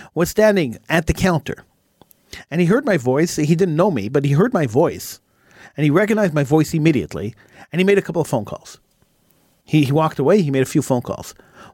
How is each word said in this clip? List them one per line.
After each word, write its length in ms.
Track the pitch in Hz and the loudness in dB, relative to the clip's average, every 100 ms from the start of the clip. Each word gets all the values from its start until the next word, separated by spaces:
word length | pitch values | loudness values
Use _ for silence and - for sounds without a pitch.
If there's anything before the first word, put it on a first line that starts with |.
| - | -12
was 160 | - 165 | -4 -4
standing 480 | - 214 202 143 110 - | 2 4 4 0 -6 -4
at 180 | 160 156 | -2 -2
the 60 | |
counter, 500 | 156 - 165 - - - _ _ _ _ _ _ - - | -2 0 -2 -4 -14 -16 _ _ _ _ _ _ -20 -8
and 80 | 151 | 0
he 80 | 170 | 2
heard 180 | 233 285 | 2 2
my 120 | 180 | -2
voice. 400 | 123 131 175 - | 0 0 0 -2
He 180 | 147 165 | 0 2
didn't 220 | 190 151 | 0 2
know 140 | 202 | 0
me, 180 | 143 101 | 0 -2
but 160 | 143 139 | -2 0
he 80 | |
heard 200 | 143 233 | 2 2
my 140 | 247 139 | 0 -2
voice, 540 | 113 160 90 - - _ _ _ - - - | 0 0 -2 -14 -18 _ _ _ -20 -16 -2
and 80 | 151 | 0
he 40 | |
recognized 440 | 147 208 220 202 | 2 2 0 0
my 100 | 151 | 0
voice 300 | 131 156 151 | 0 2 2
immediately, 600 | 165 151 135 78 - 101 - _ - - | 0 0 0 -2 -8 -10 -12 _ -20 -10
and 80 | 160 | -2
he 60 | 190 | 2
made 120 | 202 | 2
a 40 | |
couple 200 | 180 170 | 0 -4
of 60 | 143 | -2
phone 180 | 127 104 | -4 -6
calls. 340 | - - - _ _ _ _ _ _ _ _ | -12 -16 -20 _ _ _ _ _ _ _ _
He, 220 | - 156 131 | -2 0 2
he 60 | |
walked 280 | 143 160 - | 2 0 0
away. 220 | 139 208 | 2 2
He 100 | 151 | 2
made 100 | 135 | 0
a 60 | 127 | 0
few 140 | 151 | 0
phone 200 | - 127 | 0 -2
calls. 320 | - - - - - - - | -2 -10 -12 -20 -20 -20 -20